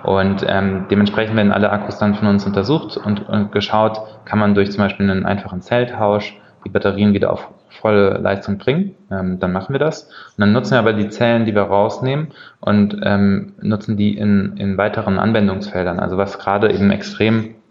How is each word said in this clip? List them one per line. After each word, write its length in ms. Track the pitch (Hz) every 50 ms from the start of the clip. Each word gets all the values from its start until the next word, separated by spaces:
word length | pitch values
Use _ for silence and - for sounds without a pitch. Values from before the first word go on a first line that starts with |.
| -
Und, 400 | - 95 98 95 98 98 98 - -
ähm, 400 | 95 98 98 98 95 95 92 -
dementsprechend 460 | 104 101 104 104 - - 110 107 113
werden 160 | 110 104 101
alle 180 | 101 98 104 101
Akkus 300 | 98 104 104 - - -
dann 160 | - 104 101
von 120 | 104 - 104
uns 200 | 101 101 101 98
untersucht 500 | 98 98 95 104 147 160 160 - - -
und, 320 | - 101 104 101 - -
und 220 | - 107 101 104
geschaut, 500 | - 104 101 - - 107 110 110 110 - - - - - -
kann 140 | - - 104
man 160 | 107 101 101
durch 160 | 101 98 101
zum 80 | 101 101
Beispiel 280 | 104 98 - - 101 98
einen 200 | 95 95 92 92
einfachen 340 | 101 101 95 - 92 90
Zelltausch 720 | - - 123 120 123 123 - - 107 101 104 104 104 - - - - - _ _ -
die 40 | 98
Batterien 440 | 92 101 - 101 95 98 104 104 101
wieder 180 | 101 - 50
auf 160 | - - - - - _ _ _ - -
volle 400 | - 110 107 101 101 98 - -
Leistung 400 | 104 98 98 98 - - 101 98
bringen, 380 | - - 135 165 196 202 - _ - _
ähm, 280 | 101 95 92 92 92 90
dann 140 | 95 92 90
machen 200 | 95 95 - 139
wir 60 | 135
das. 240 | 143 156 151 - -
Und 360 | _ - - - - _ -
dann 120 | 208 202
nutzen 200 | 104 123 123 -
wir 80 | - 127
aber 140 | 110 110 110
die 160 | 104 104 101
Zellen, 360 | - - 120 117 117 117 113
die 100 | 107 104
wir 80 | 104 98
rausnehmen 640 | 90 95 101 101 113 110 - 127 131 135 147 156 156 - - - - - _
und, 380 | - - 104 104 101 101 101 - 101
ähm, 500 | 101 101 98 101 98 98 98 98 - - -
nutzen 360 | - 101 110 107 - - 110 101
die 200 | 104 104 101 101
in, 400 | 107 104 101 101 95 98 98 -
in 200 | 101 98 95 95
weiteren 420 | 98 110 - 113 104 101 98 95
Anwendungsfeldern. 800 | 95 110 110 110 101 98 95 98 - - - 92 90 90 90 92
Also 180 | 92 90 92 92
was 220 | 98 95 - -
gerade 320 | - - 98 101 104 107 104
eben 180 | - 101 101
extrem 640 | 98 104 - - - - 110 110 113 113 107 110 - - _ _